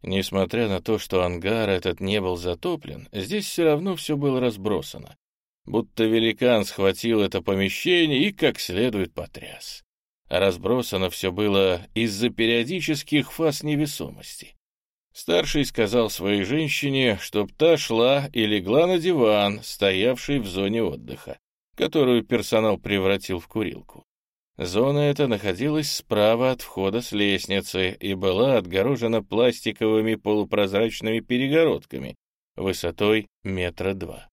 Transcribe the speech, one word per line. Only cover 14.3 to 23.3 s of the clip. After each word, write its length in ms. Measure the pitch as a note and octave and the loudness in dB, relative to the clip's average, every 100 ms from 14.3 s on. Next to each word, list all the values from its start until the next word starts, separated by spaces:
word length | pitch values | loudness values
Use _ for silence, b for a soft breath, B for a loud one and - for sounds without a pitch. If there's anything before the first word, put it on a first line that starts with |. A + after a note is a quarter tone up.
| - - _ _ _ _ _ _ | -18 -20 _ _ _ _ _ _
Старший 520 | - - F3 D#3+ D3+ | -12 0 0 2 0
сказал 440 | C#3 - G#2+ A#2+ A2 | 0 0 2 2 0
своей 340 | - F#2+ G2+ | -2 0 0
женщине, 760 | F#2+ D3 D3+ - C#3+ C3+ B2+ G2 | 0 -2 -2 -2 -2 0 2 0
чтоб 320 | - G#2 G#2 | -2 -4 -4
та 240 | - D#3+ | 2 4
шла 540 | D#3 - A2+ B2 C#3 C#3 | 4 2 2 4 2 0
и 140 | B2+ | -2
легла 420 | G#2+ G#2 F#2 C3+ F3 | 0 0 2 2 4
на 120 | F3+ | 2
диван, 640 | E3+ E3 A2+ G#2 G2+ G#2+ | 2 4 4 4 2 -2
стоявший 760 | - - G2+ F#2 A2+ B2 - C#3+ | -10 0 2 2 0 0 -2 -4
в 60 | |
зоне 380 | G2+ F2+ G2 A#2 | -2 -2 0 0
отдыха, 560 | G2 C#2+ A#1 C2+ - - _ _ _ - | -2 -4 -12 -14 -14 -16 _ _ _ -4
которую 460 | A#2+ D#3+ C3 A#2+ | 0 2 4 4
персонал 540 | G#2 A#2+ G2 A2 A2 F#2+ | 2 -2 2 2 2 0
превратил 640 | - G2+ F#2+ G2 - | 0 0 2 0 -2